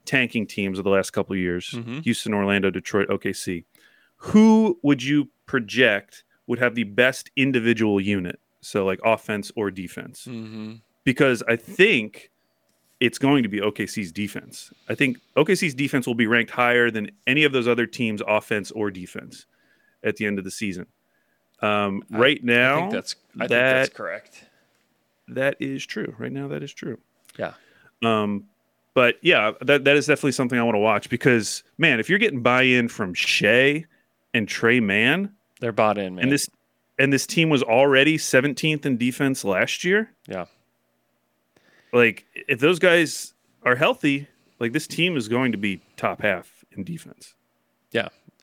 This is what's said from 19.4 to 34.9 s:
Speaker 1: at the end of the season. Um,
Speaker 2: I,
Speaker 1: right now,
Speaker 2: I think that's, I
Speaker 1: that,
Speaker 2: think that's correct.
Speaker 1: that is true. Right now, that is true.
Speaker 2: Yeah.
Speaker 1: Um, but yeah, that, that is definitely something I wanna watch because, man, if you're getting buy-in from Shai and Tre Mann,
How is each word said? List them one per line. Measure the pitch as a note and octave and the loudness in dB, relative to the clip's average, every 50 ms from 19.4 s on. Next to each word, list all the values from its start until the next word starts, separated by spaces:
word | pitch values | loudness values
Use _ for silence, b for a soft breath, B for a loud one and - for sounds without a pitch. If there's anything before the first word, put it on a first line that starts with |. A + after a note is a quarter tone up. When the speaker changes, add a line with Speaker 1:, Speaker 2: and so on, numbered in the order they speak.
| - _ _ _ _ _ _ _ _ _ _ _ - | -20 _ _ _ _ _ _ _ _ _ _ _ -6
Speaker 1:
at | G#2+ G2+ | -6 -4
the | - G#2+ | -4 -4
end | G#2 G#2 G2 | -4 -4 -4
of | F#2 | -8
the | F#2+ | -10
season. | - - A2 G2 F2 F2+ F2+ _ _ _ _ _ _ _ _ _ _ _ _ _ _ - A2 | -10 -8 -8 -8 -8 -8 -12 _ _ _ _ _ _ _ _ _ _ _ _ _ _ -4 -2
Um, | G#2 G#2 G#2 G#2 G2+ G2 G2 - _ G#2+ | -2 0 0 -2 -2 -4 -6 -10 _ 0
Speaker 2:
I, | G#2+ | 2
Speaker 1:
right | B2 C#3+ D3 - A#2+ | 2 2 2 0 0
now, | A#2+ A#2+ A#2+ B2+ C3 C#3+ | 0 2 4 4 2 2
Speaker 2:
I | D#3 | 0
think | F3 G3+ - | -2 -4 -6
that's, | - - - - _ _ _ _ - | -8 -8 -8 -14 _ _ _ _ -8
I | A2+ | -4
Speaker 1:
that, | B2 | 0
Speaker 2:
think | |
that's | A#2+ A#2+ B2+ C3 C3 C3 C3+ C3 _ | 0 2 2 2 2 2 0 -2 _
correct. | - G#2+ E2 F#2+ G#2+ - _ _ - - _ _ _ _ _ _ _ _ _ _ _ _ _ _ _ _ - | -10 -10 -10 -10 -12 -14 _ _ -20 -20 _ _ _ _ _ _ _ _ _ _ _ _ _ _ _ _ -14
Speaker 1:
that | B2 B2+ C3+ C#3 - - | -6 -4 -2 -2 -2 -4
is | - C3+ C3+ C3 - | -8 -8 -8 -8 -10
true. | - - G#3+ - - - - | -10 -10 -10 -10 -10 -10 -10
Right | B2+ B2+ C3+ | -12 -10 -8
now, | C#3 C#3 C#3 | -8 -8 -8
that | D3 D3 D3 | -8 -10 -10
is | C#3+ - | -12 -14
true. | - - D#3+ A2+ - _ _ _ _ _ _ - - | -14 -12 -12 -12 -12 _ _ _ _ _ _ -10 -8
Speaker 2:
Yeah. | G2 D#2 - b b b b b b b b - A#2 | -8 -8 -10 b b b b b b b b -4 -2
Speaker 1:
Um, | A2+ A2 G#2+ G#2 G2+ G2+ G2+ - _ _ _ _ _ _ _ _ _ - | 0 0 0 0 -2 -4 -6 -8 _ _ _ _ _ _ _ _ _ 2
but | C3 B2 A#2+ - - - | 4 4 4 2 0 2
yeah, | E3+ E3 A#2+ G#2 A2 - - B2+ | 2 4 4 2 0 -2 -4 2
that, | C3 C#3+ C#3+ C3+ | 2 2 4 6
that | C#3 C#3+ | 4 4
is | D3 C3+ | 4 4
definitely | D3 C#3+ - - C#3 B2 | 2 0 2 2 -2 0
something | - C3 A#2+ B2+ A#2+ | 0 -2 0 0 0
I | A#2 | 2
wanna | A#2 G#2+ G2+ | 2 2 4
watch | G#2 A2 G#2 G2+ - - | 4 4 2 2 0 -4
because, | A#2+ A#2 - C#3 B2 A#2 G2 - - - _ _ _ - | -6 0 4 4 4 4 2 -2 -8 -10 _ _ _ 0
man, | E3 D#3+ B2+ A2 | 2 2 2 2
if | A2 - | 2 0
you're | F3+ G3+ | 0 2
getting | A3+ - C#3+ B2 A2+ | 2 0 0 0 2
buy-in | B2 B2 B2+ C3 B2+ B2+ B2 A#2 A#2 | 2 4 4 4 4 4 4 2 0
from | - - G#2+ F#2 E2+ | -2 -6 -6 -6 -4
Shai | - - - - - - G2+ A2+ B2+ C3+ C#3+ C#3+ D#3 D#3+ _ _ _ _ _ _ _ _ _ - | -4 -2 -2 0 2 4 4 6 6 6 4 2 0 -6 _ _ _ _ _ _ _ _ _ -2
and | A#2 G2+ - | -2 -2 -2
Tre | - - A#2 A2+ B2 B2+ | -6 0 2 2 4 4
Mann, | A2 G2 | 2 2